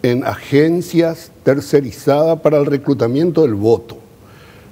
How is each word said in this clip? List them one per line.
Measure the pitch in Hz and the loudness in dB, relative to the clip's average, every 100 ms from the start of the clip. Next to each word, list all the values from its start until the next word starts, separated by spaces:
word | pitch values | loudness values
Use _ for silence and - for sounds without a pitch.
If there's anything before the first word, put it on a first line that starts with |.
en | 127 123 | 0 -2
agencias | 123 107 - 139 160 170 170 165 165 160 - - | -4 -8 -2 2 2 0 -2 -2 -2 -4 -16 -6
tercerizadas | - 139 139 147 131 - - 143 160 160 | -2 -2 0 0 0 -6 -2 2 2 2
para | 156 151 | 2 2
el | 143 | 0
reclutamiento | 143 139 127 117 131 170 160 | -2 -2 -2 0 0 0 2
del | 151 | 0
voto, | 104 107 113 - - - - - - - - - | 2 0 0 -2 -20 -20 -20 -20 -20 -20 -20 -20